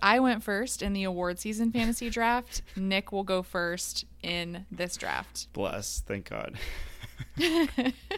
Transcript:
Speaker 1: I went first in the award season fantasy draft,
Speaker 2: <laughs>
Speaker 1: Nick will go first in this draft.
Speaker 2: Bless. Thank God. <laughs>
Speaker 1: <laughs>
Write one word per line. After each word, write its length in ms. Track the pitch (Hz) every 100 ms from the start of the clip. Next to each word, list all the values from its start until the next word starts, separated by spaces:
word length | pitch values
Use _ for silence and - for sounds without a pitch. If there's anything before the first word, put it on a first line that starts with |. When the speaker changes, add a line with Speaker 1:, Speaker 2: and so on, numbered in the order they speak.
Speaker 1:
I 180 | 196 240
went 240 | 262 220
first 380 | 220 202 254 -
in 100 | 208
the 120 | 196 190
award 340 | 180 175 180
season 320 | 214 214 233
fantasy 380 | 240 226 233 233
draft, 520 | 233 226 240 240 - -
Speaker 2:
<laughs> 60 | -
Speaker 1:
Nick 380 | 190 190 -
will 100 | 196
go 180 | 190 185
first 640 | 180 185 170 180 - - - -
in 440 | 170 175 170 175 190
this 280 | 175 180 -
draft. 500 | - 65 190 - -
Speaker 2:
Bless. 500 | - 95 101 101 - -
Thank 240 | 101 -
God. 280 | 55 53 - - - - - - - - -
<laughs> 0 |
Speaker 1:
<laughs> 560 | 330 330 294 - 254 - -